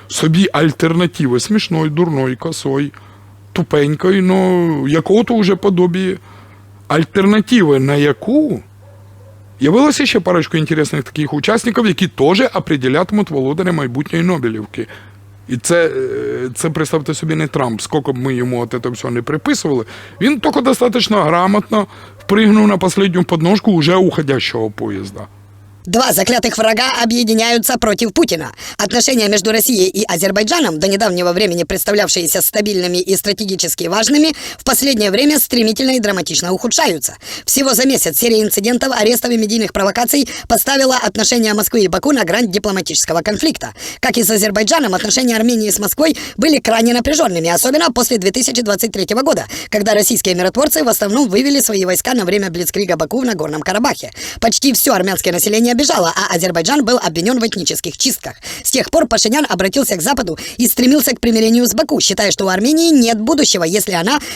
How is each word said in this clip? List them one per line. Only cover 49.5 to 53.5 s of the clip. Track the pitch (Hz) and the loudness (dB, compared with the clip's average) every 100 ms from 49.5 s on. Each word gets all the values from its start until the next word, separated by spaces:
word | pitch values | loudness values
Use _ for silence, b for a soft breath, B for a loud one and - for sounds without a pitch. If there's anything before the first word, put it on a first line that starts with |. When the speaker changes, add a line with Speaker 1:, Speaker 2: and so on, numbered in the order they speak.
| B B | B B
Speaker 2:
когда | 214 208 | -2 2
российские | 208 208 233 190 | 2 2 0 0
миротворцы | 180 185 240 311 320 | 0 0 0 0 0
в | 254 | 0
основном | 220 202 233 254 | 0 0 2 2
вывели | 196 277 277 | 2 2 0
свои | - 202 185 | 0 0 0
войска | 180 247 | -2 0
на | 254 180 | 0 0
время | 202 190 | 0 -2
блицкрига | 165 175 185 190 160 | -4 -4 -4 -2 -2
Баку | 160 240 | -2 -2
в | |
Нагорном | 254 185 151 | -2 -2 -4